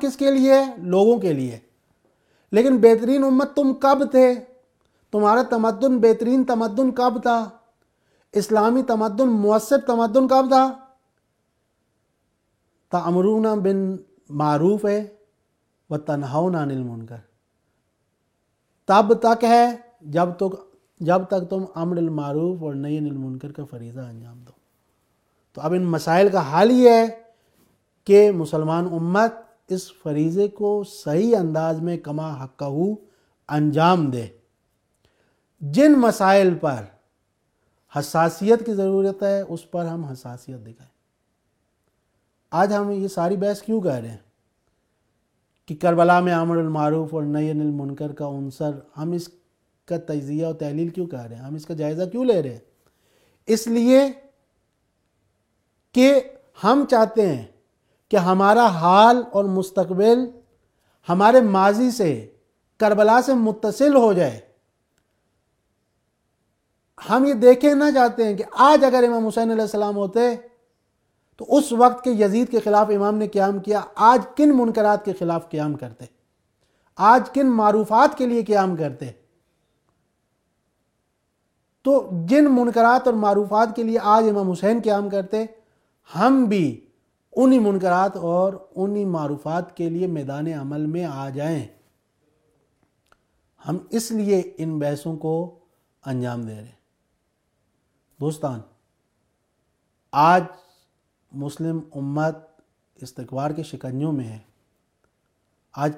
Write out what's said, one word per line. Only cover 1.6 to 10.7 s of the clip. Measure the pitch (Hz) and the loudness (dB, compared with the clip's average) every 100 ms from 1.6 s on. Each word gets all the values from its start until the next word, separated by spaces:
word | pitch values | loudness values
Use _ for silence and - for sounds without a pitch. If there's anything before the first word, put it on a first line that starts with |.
| _ _ _ _ _ _ _ _ _ | _ _ _ _ _ _ _ _ _
لیکن | 202 262 247 | 0 2 6
بہترین | 226 226 233 277 | 6 6 2 0
امت | 269 262 285 285 | 2 0 0 0
تم | 277 | 0
کب | 262 269 277 285 | 0 0 2 2
تھے؟ | 262 254 247 - _ _ _ _ _ _ | 4 4 2 -8 _ _ _ _ _ _
تمہارا | 208 208 233 | 0 2 2
تمدن، | 240 233 220 196 262 247 | 2 0 -2 0 0 2
بہترین | 226 220 233 262 | 2 2 0 0
تمدن | 262 226 226 208 262 | 0 -2 -2 -2 -2
کب | 247 247 233 | 0 -2 -2
تھا؟ | 240 233 214 - _ _ _ _ _ _ _ | -2 -2 -4 -14 _ _ _ _ _ _ _
اسلامی | 208 196 214 214 254 | -6 0 0 2 0
تمدن، | 262 220 220 202 262 | -2 -2 -2 0 0
مؤثر | 220 208 214 214 277 | 2 2 0 2 -2
تمدن | 277 233 226 247 262 | 0 -2 0 0 2
کب | 262 262 | 2 4
تھا؟ | 262 262 | 2 2